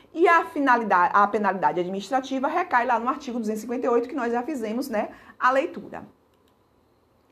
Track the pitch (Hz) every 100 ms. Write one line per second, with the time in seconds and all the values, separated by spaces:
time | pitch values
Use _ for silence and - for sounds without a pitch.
0 | _ 320 349 330 - - 277 240 220 185
1 | 175 196 202 220 202 190 151 156 180 190
2 | 202 277 269 269 277 339 359 254 240 233
3 | 240 285 - 240 214 214 214 247 277 240
4 | 247 294 233 233 247 302 220 226 285 214
5 | 285 - - - 254 262 339 - - 82
6 | - _ _ _ _ _ _ _ _ _
7 | _ _ _